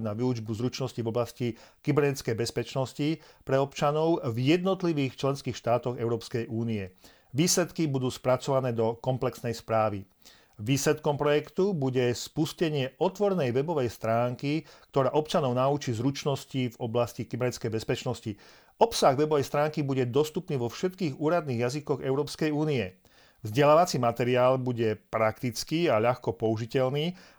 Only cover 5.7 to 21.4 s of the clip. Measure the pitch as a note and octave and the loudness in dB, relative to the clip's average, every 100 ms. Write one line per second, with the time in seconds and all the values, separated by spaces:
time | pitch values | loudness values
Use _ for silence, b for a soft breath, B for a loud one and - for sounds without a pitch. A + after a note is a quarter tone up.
5.7 | B2 B2 B2 A#2 A#2 - A#2+ A2+ A2 A#2 | 0 0 -4 -2 -2 -4 -6 -4 -4 -4
6.7 | G#2+ F#2+ b b b b B2 F3 - E3+ | -4 -6 b b b b -2 2 2 0
7.7 | - D#3 C3+ B2+ - B2+ B2+ - C3+ B2+ | -2 -2 0 -2 -2 0 0 2 0 0
8.7 | A2+ A2+ A#2 C3 B2+ C3 - A#2+ A2+ - | 0 0 0 -4 -2 -2 -2 -6 -6 -2
9.7 | A2 A2 G2+ - _ B B B B G#2+ | 2 2 -2 -10 _ B B B B -2
10.7 | C#3 D#3 D3+ D3+ C#3 D3 D3 D3 - G3 | 2 2 0 0 0 2 2 0 -2 0
11.7 | F3 C3 B2+ B2 A#2 - - D#3 - E3 | 2 0 2 2 0 -4 -2 -2 0 -2
12.7 | D3+ C3 - F3 F#3+ G3+ F#3 B2+ A#2+ D3+ | 0 -4 -2 -2 0 0 2 0 0 0
13.7 | D#3 A#2+ - A2 A#2 B2 B2 C#3 D#3 B | 0 -2 -2 0 2 0 -2 -4 -4 B
14.7 | B B C#3+ B2+ D3 D3+ F3+ C3+ B2 C3+ | B B 0 2 2 0 0 0 2 2
15.7 | C#3+ C#3 A2 B2+ C#3 D#3 C3+ - C3+ B2 | 0 -2 -2 -2 -2 -2 -4 -4 -4 -4
16.7 | - B2 A#2 A#2 - A2 A#2 B2 - A#2 | -4 -4 0 -2 -4 -8 -2 -4 -2 -4
17.7 | A2 - C3 C3 A#2 A#2+ - B B B | -4 -2 -4 -2 -6 -6 -10 B B B
18.7 | B - - E3+ C3 D3+ D3+ C3 C#3+ D3+ | B 0 4 4 4 2 2 0 0 0
19.7 | D#3 C#3 C3 A#2+ B2+ D3+ F#3 - C#3 A#2 | -2 -2 0 0 2 0 -2 -4 -4 -4
20.7 | - F#3 F3+ E3 B2+ D3+ F3 | -4 -6 -4 -6 -2 0 0